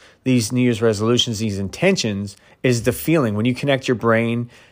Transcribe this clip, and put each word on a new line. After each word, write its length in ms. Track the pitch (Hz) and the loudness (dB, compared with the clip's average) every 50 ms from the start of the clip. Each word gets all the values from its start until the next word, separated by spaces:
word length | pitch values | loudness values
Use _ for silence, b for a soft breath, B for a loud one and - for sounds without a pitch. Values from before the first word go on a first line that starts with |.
| b b b b b | b b b b b
these 280 | 131 127 120 107 107 | 0 2 2 0 0
New 100 | 127 123 | 0 2
Year's 220 | 127 123 113 98 117 | 2 2 2 2 2
resolutions, 560 | 113 107 98 110 117 123 117 - 123 110 98 | 2 2 2 2 2 2 2 0 -2 -2 -4
these 180 | 113 107 98 | -4 -4 -4
intentions, 800 | 98 98 92 - - 165 196 190 - - 110 101 98 101 101 - b b b b b | -4 -6 -6 -4 0 0 2 2 2 -2 -4 -4 -4 -6 -8 -12 b b b b b
is 220 | - 131 123 117 110 | 0 0 0 2 0
the 80 | 127 | -2
feeling. 420 | 123 - - 156 165 160 127 110 101 | -2 -2 -2 0 2 2 2 0 0
When 120 | 104 113 | 0 0
you 100 | 127 123 | -2 -2
connect 320 | - - 143 139 131 - | -2 0 0 0 0 0
your 80 | - 123 | -2 -2
brain 560 | 101 117 117 113 113 117 117 117 120 120 120 B B B B | 0 2 2 2 2 2 0 -2 -4 -6 -8 B B B B